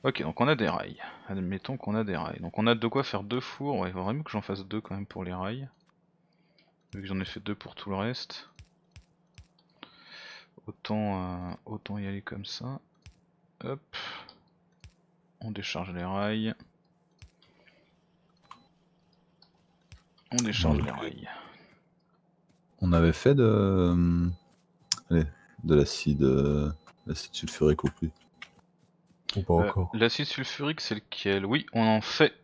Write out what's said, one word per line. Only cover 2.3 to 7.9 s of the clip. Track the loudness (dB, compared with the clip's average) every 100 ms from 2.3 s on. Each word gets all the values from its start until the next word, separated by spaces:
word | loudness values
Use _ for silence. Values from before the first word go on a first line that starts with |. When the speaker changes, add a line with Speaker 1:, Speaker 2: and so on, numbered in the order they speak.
| -6
Speaker 1:
Donc | -8 0
on | 2
a |
de | 4 2
quoi | 0
faire | -2 -4
deux | -4 -6
fours. | -6 -8 -4 -2
Ouais, | -4
il |
faudrait | -4 -4
mieux | -4
que | -4
j'en | -6
fasse | -4 -8 -6
deux | -8
quand | -6
même | -10 -10
pour | -8
les | -8
rails. | -6 -6 -6 -12 _ _ _ _ _ _ _ _ _ _ _ _
Vu | -14
que | -6
j'en | -6
ai |
fait | -6 -8
deux | -8
pour | -8 -10
tout | -14 -6